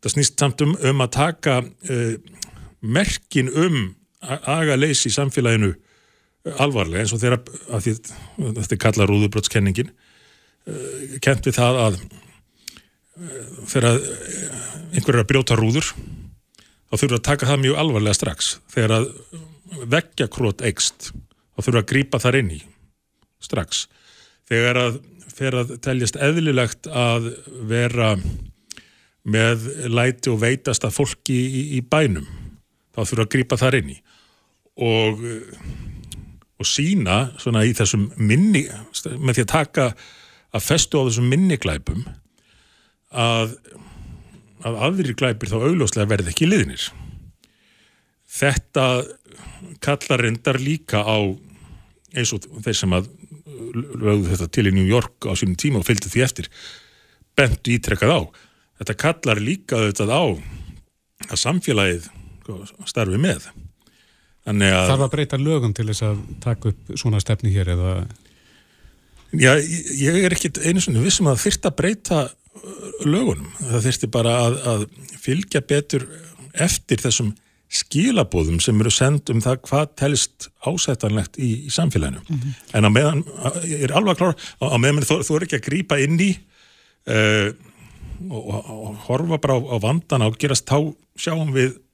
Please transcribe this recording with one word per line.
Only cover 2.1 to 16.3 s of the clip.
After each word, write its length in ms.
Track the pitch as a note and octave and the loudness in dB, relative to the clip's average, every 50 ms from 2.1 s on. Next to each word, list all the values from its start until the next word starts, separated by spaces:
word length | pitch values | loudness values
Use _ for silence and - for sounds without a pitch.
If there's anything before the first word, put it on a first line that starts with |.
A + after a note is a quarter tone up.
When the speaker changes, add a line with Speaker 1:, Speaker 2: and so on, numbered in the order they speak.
| A2+ G#2+ - - - - - - - - - - _ _ | -4 -6 -10 -20 -16 -16 -16 -16 -16 -20 -20 -20 _ _
Speaker 1:
merkin 680 | - G#2+ A#2 D#3 G#3 - - - _ _ - C#3+ B2+ C3 | -6 -2 0 2 2 0 -2 -6 _ _ 0 0 0 0
um 460 | A#2+ D3+ E3 F#3 E3+ C3 G#2+ F#2 F#2 _ _ _ _ _ - | 2 2 2 2 2 0 -2 -4 -8 _ _ _ _ _ -10
a-, 180 | - C3+ - - - C#3 D#3+ | -8 -8 -8 -4 -4 -2 0
agaleysi 500 | D#3+ D3+ C#3 C3 C#3 D#3 C#3+ - - - | 2 2 2 2 2 2 2 0 0 0
í 60 | G#2+ | 0
samfélaginu, 640 | - C#3+ C3+ - - C#3 A#2+ A#2 A2 G#2 G2 F2 - _ _ _ _ _ _ _ _ _ _ _ _ _ | 0 -2 0 0 0 2 4 4 4 4 2 0 -2 _ _ _ _ _ _ _ _ _ _ _ _ _
eh, 80 | - D#3 - | -12 -2 0
alvarlega, 460 | C3+ D3 C#3 A#2 F#2+ D#2+ D#2+ F#2 A2+ | 0 0 2 0 -2 0 0 -2 -2
eins 80 | G2+ A#2 | 0 -2
og 80 | A2+ A2 | 0 2
þegar, 160 | B2 B2 B2 B2 - - - - - | 2 2 0 -2 -8 -18 -18 -14 -6
að 160 | A#2+ A2 - | -6 -4 -2
því, 80 | A#2+ G#2+ A2 - - - - - - - - F3 B2+ A2 A2+ | -2 -2 -4 -6 -16 -18 -18 -20 -20 -10 -6 -6 -6 -4 -4
þetta 140 | G#2+ - - | -4 -4 -4
er 100 | G2 - | 0 0
kallað 260 | A2+ G#2 A2 G#2 F#2+ | 0 2 4 4 4
rúðubrotskenningin, 840 | G2+ G2+ G#2+ G2+ G2+ G#2+ G2+ - - A2+ G2 G2 F#2 G2+ B2 - - _ _ _ _ _ _ _ _ _ _ _ _ _ _ | 4 4 2 2 0 -2 -4 0 0 2 2 2 2 0 -2 -6 -6 _ _ _ _ _ _ _ _ _ _ _ _ _ _
eh, 500 | - - - - - - - - C3+ C3+ C3+ | -14 -12 -10 -10 -12 -12 -12 -12 -12 -10 -2
kennt 260 | - C3 C#3 A2 - | 2 2 2 2 0
við 80 | C3+ B2 | -2 2
það 240 | - B2 A#2+ B2+ C3 | 2 2 2 4 2
að, 220 | A#2 A2 G2 F2+ - - - - - - - _ _ _ _ _ _ - - - _ _ _ _ _ _ _ | 2 2 0 0 -6 -14 -18 -20 -20 -20 -20 _ _ _ _ _ _ -20 -20 -20 _ _ _ _ _ _ _
eh, 300 | - F3 E3+ - - A#2 - - - G2+ | -18 -16 -14 -14 -14 -14 -14 -16 -16 -12
þegar, 360 | - - C3+ A#2+ A#2 A#2 C3 - | -2 0 2 4 4 4 2 0
eh, 960 | - - - - - - - - - - - - - - - - - - F3+ | -4 -10 -10 -12 -12 -12 -10 -10 -10 -10 -10 -12 -12 -12 -14 -14 -4 -4 -2
einhver 160 | A2 - A#2+ | 0 2 2
er 80 | B2 G#2+ | 2 4
að 80 | - | 4
brjóta 260 | C#3 C3+ C3 - A#2 | 2 0 2 2 2
rúður, 360 | A2 A2 A2 A#2 D3 - - - - - - - - - - | 2 2 2 2 0 -2 -4 -8 -10 -14 -14 -14 -16 -16 -18